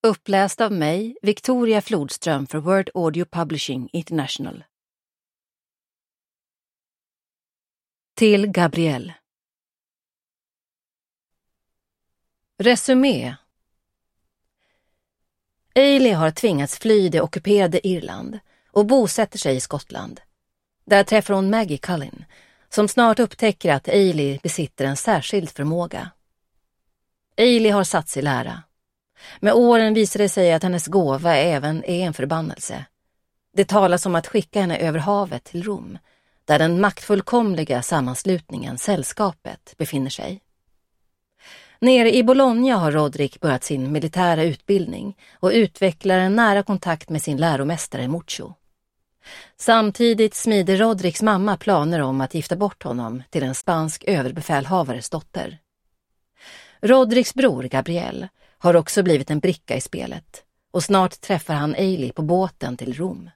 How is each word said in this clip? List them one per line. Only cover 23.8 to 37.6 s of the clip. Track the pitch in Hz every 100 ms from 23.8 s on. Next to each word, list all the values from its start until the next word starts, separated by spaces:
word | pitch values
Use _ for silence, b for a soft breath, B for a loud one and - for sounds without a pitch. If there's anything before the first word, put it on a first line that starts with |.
| -
Ailey | 202 190 156 143 139
besitter | 165 - 151 -
en | 135 139
särskild | - 185 - 208 165
förmåga. | - 147 165 170 - 175 _ _ _ _ _ _ _ _ _ _ _ _ -
Ailey | 240 240 220
har | 202
satt | 180 175 156
sig | 139
lära. | 143 127 120 117 - _ _ _ _ B B B
Med | 202
åren | 226 240 233 220
visar | 214 208 202
det | 202
sig | 202 175
att | 160
hennes | 185 175 156
gåva | 196 151 135 170 147
även | 165 147 143 160
är | - 175 180
en |
förbannelse. | 156 135 160 156 - - 127 135 _ _ _ _ _ _
Det | -
talas | 196 208 190 175 190
om |
att | 170 -
skicka | 214 - 208
henne | 185 165
över | 160 156
havet | 156 202 185 131
till | - 170
Rom, | 202 196 - - _ _ _ _
där | - 147
den | 160 175
maktfullkomliga | 202 - - 202 - 240 220 170